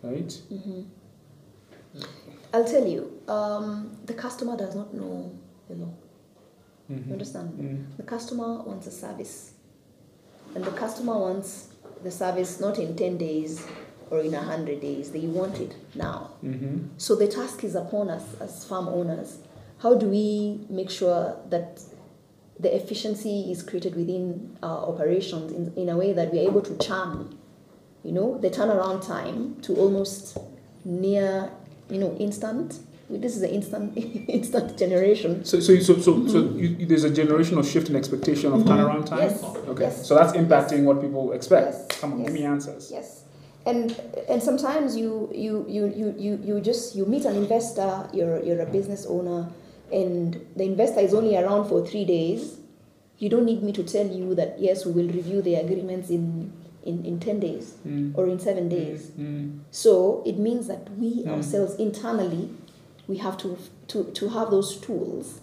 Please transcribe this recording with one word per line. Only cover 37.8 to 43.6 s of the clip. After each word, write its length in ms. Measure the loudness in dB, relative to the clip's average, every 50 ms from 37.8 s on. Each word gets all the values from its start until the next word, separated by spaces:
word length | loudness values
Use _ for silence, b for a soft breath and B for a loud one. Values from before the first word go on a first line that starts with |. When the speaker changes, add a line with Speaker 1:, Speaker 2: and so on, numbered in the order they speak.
| 2 2
Speaker 1:
in 60 | 0 0
expectation 560 | 0 0 -2 0 2 2 2 4 2 4 4
of 80 | 6
Speaker 2:
Mm-hmm. 80 | 8 8
Speaker 1:
turnaround 360 | 8 8 6 4 4 0 -2
time? 140 | -2 0 2
Speaker 2:
Yes. 240 | 2 2 2 -2 -6
Speaker 1:
Okay. 400 | -8 -8 -8 -6 -6 -2 0 0
Speaker 2:
Yes. 240 | 0 0 -4 2 6
Speaker 1:
So 80 | 10
that's 160 | 10 10 10
impacting 460 | 8 4 6 8 8 8 8 4 4 6
Speaker 2:
Yes. 60 | 8
Speaker 1:
what 160 | 8 6 6
people 320 | 4 -2 -2 -2 -2 0 -2
expect. 320 | -4 4 8 8 8 8 6 0
Speaker 2:
Yes. 260 | -6 -6 -6 -6 -6
Speaker 1:
Come 140 | -4 -4 -4
on, 60 | -2
Speaker 2:
Yes. 80 | -2 -2
Speaker 1:
give 40 | -2 -2
me 60 | 0
answers. 440 | 0 0 -2 -2 -6 -12 -12 -14 -12
Speaker 2:
Yes. 340 | -12 -12 -12 -12 -16 -20 -20 b b b b b b b